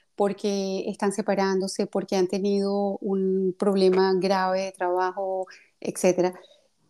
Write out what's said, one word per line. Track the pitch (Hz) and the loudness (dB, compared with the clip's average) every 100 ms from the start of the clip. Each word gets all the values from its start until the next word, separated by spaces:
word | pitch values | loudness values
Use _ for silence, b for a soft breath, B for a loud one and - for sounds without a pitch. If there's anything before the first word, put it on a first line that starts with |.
| b - | b -2
porque | 202 202 208 202 190 190 - | -2 0 -2 -2 -2 -4 -4
están | 190 202 | -2 -2
separándose, | 196 208 196 190 190 190 - 202 | -2 -2 0 0 0 -2 -4 -4
porque | 202 185 190 | -4 -2 0
han | 180 | 0
tenido | 196 202 202 196 202 202 196 | 0 0 0 0 -2 -2 -4
un | 208 196 190 190 190 180 | -4 0 0 0 0 0
problema | 202 196 190 185 190 185 | 0 4 4 4 4 2
grave | 190 190 185 190 | 2 2 2 0
de | 190 | -2
trabajo, | - 180 180 185 185 190 190 185 B B - | -4 -2 0 -2 -2 -4 -4 -6 B B -12
etcétera. | - - 185 180 175 180 B B B _ | -8 0 2 4 0 -2 B B B _